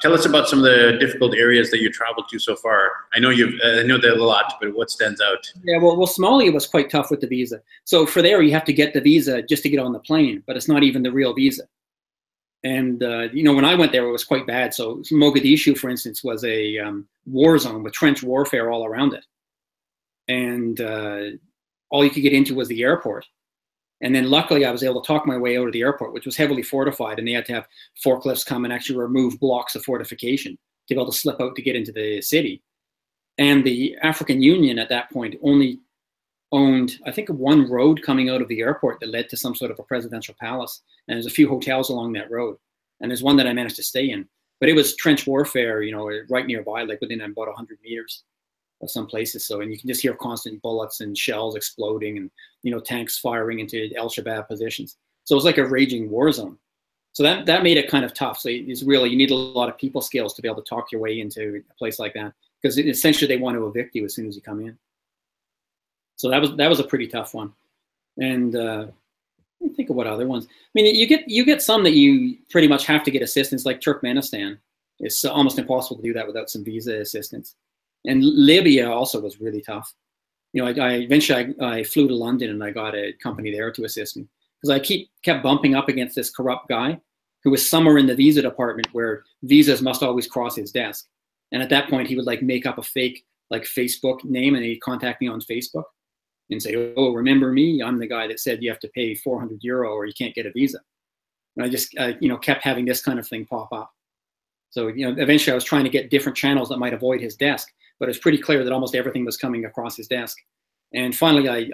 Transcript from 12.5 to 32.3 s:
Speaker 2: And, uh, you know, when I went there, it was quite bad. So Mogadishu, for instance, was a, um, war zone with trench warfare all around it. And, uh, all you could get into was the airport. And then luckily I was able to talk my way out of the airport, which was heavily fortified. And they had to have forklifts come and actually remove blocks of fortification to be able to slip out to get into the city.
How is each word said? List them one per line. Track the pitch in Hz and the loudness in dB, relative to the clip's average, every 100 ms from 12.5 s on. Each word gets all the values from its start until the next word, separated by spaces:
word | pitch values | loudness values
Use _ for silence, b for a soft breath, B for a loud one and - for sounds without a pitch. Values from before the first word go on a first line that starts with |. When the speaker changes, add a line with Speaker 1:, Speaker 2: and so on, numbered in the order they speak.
| _ | _
Speaker 2:
And, | 131 131 127 120 | -4 -2 -2 -2
uh, | 120 117 117 | -2 -2 -4
you | 139 | 2
know, | 151 | 4
when | 139 147 | 6 6
I | 180 | 6
went | 156 | 4
there, | 127 120 | 4 2
it | |
was | 117 | -2
quite | - 131 117 | 0 -2 0
bad. | 123 120 | -2 -2
So | - 113 123 - | -4 -6 -8 0
Mogadishu, | 151 147 135 135 147 147 135 | 4 6 6 4 4 4 0
for | 127 | -2
instance, | 123 117 - | -6 -8 -8
was | 127 110 117 | -6 -6 -4
a, | 110 107 107 | -2 -4 -4
um, | 104 101 101 _ 127 | -6 -10 -12 _ -4
war | 131 160 151 | 4 6 6
zone | 120 110 | 2 -6
with | 104 | -10
trench | - 156 139 | 0 0 2
warfare | 127 131 139 123 117 | -2 -2 0 -2 -2
all | 117 110 | -4 -4
around | 113 139 | -2 -2
it. | 107 - _ _ _ _ _ _ _ _ _ - | -2 -10 _ _ _ _ _ _ _ _ _ -6
And, | 123 123 120 117 113 | -4 -4 -4 -6 -6
uh, | 110 110 104 101 104 - _ _ _ _ _ | -8 -6 -8 -8 -10 -14 _ _ _ _ _
all | 143 | 2
you | 143 | 2
could | 143 | 4
get | 139 | 2
into | 139 135 | 4 2
was | 131 117 | 0 -4
the | 113 | -2
airport. | 127 - 113 - - _ _ _ _ _ _ _ | 0 0 -2 -8 -12 _ _ _ _ _ _ _
And | 123 | -2
then | 131 127 | 0 2
luckily | 151 - 147 127 | 0 2 2 2
I | |
was | 120 | 0
able | 131 123 | -2 -2
to | - | -2
talk | 151 143 | -2 0
my | 127 | -2
way | 123 123 | -2 -2
out | 123 | -2
of | |
the | 117 | -2
airport, | 131 139 113 | -2 -2 -8
which | 113 135 | -10 -6
was | 139 | -2
heavily | 143 127 | 0 -2
fortified. | - 135 139 135 110 107 | -4 -2 -2 -4 -6 -6
And | 117 | -4
they | |
had | 120 120 | -4 -4
to | |
have | 117 - b b - 135 | -8 -10 b b -2 0
forklifts | 127 135 127 - | 0 -2 -4 -4
come | 123 120 | -4 -4
and | |
actually | 120 - 127 | -6 -6 -4
remove | 120 131 127 110 | -2 0 0 0
blocks | 135 123 - | 0 0 -4
of | 120 - | -8 -6
fortification | 120 - - 120 139 95 90 _ _ - | -6 -8 -8 -4 -4 -4 -16 _ _ -6
to | |
be | 131 | -4
able | 123 | -2
to | - | -4
slip | 147 - | -4 -4
out | 127 - | -6 -4
to | |
get | 131 123 | -4 -4
into | 110 | -6
the | 107 107 104 | -6 -6 -6
city. | - | -2